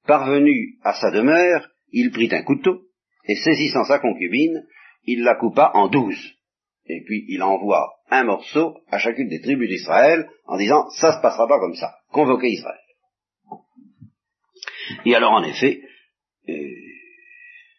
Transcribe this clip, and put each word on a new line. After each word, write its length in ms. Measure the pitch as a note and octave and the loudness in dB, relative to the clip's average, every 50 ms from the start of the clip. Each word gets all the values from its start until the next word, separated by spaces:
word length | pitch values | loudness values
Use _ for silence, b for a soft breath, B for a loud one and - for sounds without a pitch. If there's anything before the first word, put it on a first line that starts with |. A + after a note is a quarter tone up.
| _ | _
Parvenu 720 | - D3 C#3+ C3+ C3+ C#3+ C#3+ C#3+ D3 C#3 A#2+ G#2+ - - _ - | 2 2 2 2 2 2 4 4 4 4 2 0 -6 -10 _ -4
à 100 | G#2 G2 | -4 -2
sa 160 | - A#2 G2 | 0 0 0
demeure, 580 | F2+ G#2 A#2 C#3 D#3+ E3+ F3+ F3+ F3 C#3+ - - _ _ _ _ | 0 2 2 4 4 4 4 4 2 0 -2 -6 _ _ _ _
il 200 | - A#2+ B2 B2 | -2 0 0 0
prit 220 | - A2 A#2+ A2+ - | 0 0 -2 0 -2
un 100 | - - | -2 -2
couteau 380 | C3 C#3 C#3+ - F#3+ F3+ - _ _ _ _ _ _ _ _ _ | -2 -2 0 0 0 -2 -2 _ _ _ _ _ _ _ _ _
et 100 | - G#2 | -4 -4
saisissant 500 | - - D#3+ D3+ B2 D#3 C3+ C3+ B2+ A2 | -2 0 0 0 0 0 -2 -2 -2 0
sa 140 | - C#3+ C#3 | 0 0 0
concubine, 680 | - A#2 F#2 E2 F2+ F2 G2+ C3 D#3 E3 E3 D3+ - b b b b b b b b | 0 -2 -4 -4 -6 -4 -2 0 0 0 -2 -6 -10 b b b b b b b b
il 180 | A#2 B2 A#2 A#2+ | -6 -4 0 2
la 120 | B2 A#2 | 2 2
coupa 360 | - B2 A2 - C#3 - - - | 2 0 -2 2 2 2 4 4
en 120 | G#2 G2+ F#2 | 2 2 2
douze. 460 | B2+ C#3+ A#2+ G2 F2+ - - - - _ _ _ _ _ _ _ _ _ _ - | 2 0 0 -2 -6 -10 -12 -18 -20 _ _ _ _ _ _ _ _ _ _ -12
Et 160 | E2 E2 - | -12 -12 -10
puis 180 | - G#2+ G#2+ - - | -10 -10 -10 -8 -8
il 120 | F#2+ F2+ | -8 -4
envoie 520 | F#2+ G2 G2 F2+ G2 G2+ F#2+ D#2+ C#2+ - - _ _ - | -2 -2 -2 -2 0 0 0 0 0 -2 -8 _ _ -2
un 160 | A#2+ C3 B2 | 0 0 0
morceau 500 | A2+ G2 E2 - - - D3 E3 E3 - - _ _ | 0 -2 -4 -6 -4 -2 -2 -2 -2 -4 -10 _ _
à 80 | - - | -6 -4
chacune 320 | - A#2 A#2 B2+ C3+ G2+ | -2 -2 -4 -4 -6 -6
des 120 | D#2+ D#2+ | -8 -6
tribus 280 | - B2+ C#3 C3 A#2+ F#2+ | -4 -4 -2 -2 -2 -4
d'Israël 580 | F2+ - - D#2 E2 G#2 B2+ D3+ E3+ E3 D#3 - - _ _ | -4 -6 -4 0 4 4 6 6 4 2 -2 -6 -12 _ _
en 120 | - - F#2+ | -8 -6 -2
disant, « 320 | G2+ G#2 D3 D3+ - - - - | 0 2 2 2 2 -2 -2 0
Ça 180 | D#3 D#3+ - | 2 2 2
se 60 | - | 2
passera 260 | - A#2 - - A#2 A2+ | 0 0 0 2 2 2
pas 120 | C#3+ B2+ | 2 2
comme 160 | - F2+ E2 | 0 -2 -6
ça, 200 | - E2 D#2 - _ _ _ | -6 -10 -10 -12 _ _ _
convoquez 380 | - C#3+ D3+ B2+ C3 A#2+ B2+ A#2+ | -2 0 2 2 2 0 0 -2
Israël. » 300 | G2+ D#2+ - - - - _ _ _ _ _ _ _ _ _ _ _ _ _ - - - _ _ _ B3+ C#4 _ _ _ - - _ _ _ _ _ _ _ _ _ _ B B B B B B B B B | -4 -4 -8 -12 -14 -16 _ _ _ _ _ _ _ _ _ _ _ _ _ -20 -20 -20 _ _ _ _ -20 _ _ _ -20 -20 _ _ _ _ _ _ _ _ _ _ B B B B B B B B B
Et 100 | A#2+ A#2+ | 2 2
alors, 180 | A#2 A#2 A2 A2 | 4 4 4 2
en 100 | G#2 E2 | 2 0
effet, 380 | D#2 - - - C#3 - - b b b b b b b b _ _ _ _ _ - | -2 -2 0 0 0 0 -2 b b b b b b b b _ _ _ _ _ -10
euh, 40 | - D2 D2 C#2 - - - - - b b b b b b b b b b b b b b b b | -10 -10 -10 -12 -14 -16 -20 -20 -20 b b b b b b b b b b b b b b b b